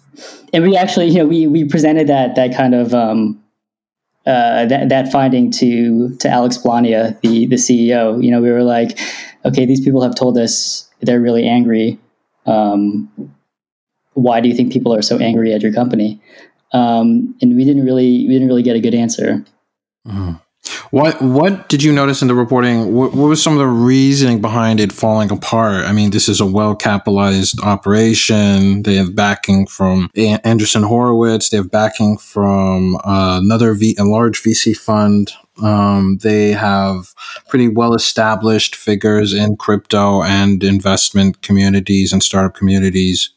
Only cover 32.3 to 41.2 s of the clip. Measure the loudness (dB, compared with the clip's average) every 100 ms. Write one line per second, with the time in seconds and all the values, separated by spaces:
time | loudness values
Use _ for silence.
32.3 | -2 0 0 0 0 -2 -2 -2 0 0
33.3 | 0 0 2 2 2 0 0 0 2 0
34.3 | 0 -2 0 -2 -2 -2 0 2 2 0
35.3 | -8 _ -6 -2 0 2 2 0 0 0
36.3 | 0 0 0 -2 -2 -2 -4 -10 -18 -20
37.3 | -20 -4 0 0 0 0 0 -2 -2 -2
38.3 | 0 0 0 -2 -6 -4 -2 0 0 0
39.3 | 0 -2 -2 -2 -2 -2 0 2 0 0
40.3 | 0 0 0 0 0 0 -2 0 0